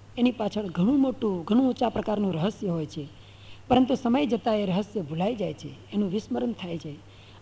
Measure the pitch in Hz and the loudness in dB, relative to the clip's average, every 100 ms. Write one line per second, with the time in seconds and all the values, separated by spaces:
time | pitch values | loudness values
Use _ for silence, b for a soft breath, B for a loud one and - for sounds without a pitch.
0 | - - 247 247 208 208 202 165 196 285 | -12 2 2 2 -2 -2 -2 2 4 4
1 | 269 254 220 180 156 226 262 - 226 220 | 4 2 -2 -2 2 4 4 2 0 0
2 | 202 208 202 165 190 - 196 170 151 160 | -2 0 0 0 -2 -2 -4 -2 -4 -8
3 | 143 B B B B B - 254 254 262 | -10 B B B B B 2 4 4 2
4 | 240 254 277 220 240 214 202 180 208 220 | 2 2 2 0 0 0 2 0 -2 -6
5 | 143 160 196 233 170 147 - - - 208 | -4 -2 -2 -2 -4 -6 -12 -14 -6 -2
6 | 196 202 - 233 240 - 180 170 151 143 | 0 -2 -4 -4 -2 -4 -8 -8 -8 -12
7 | - b b b | -16 b b b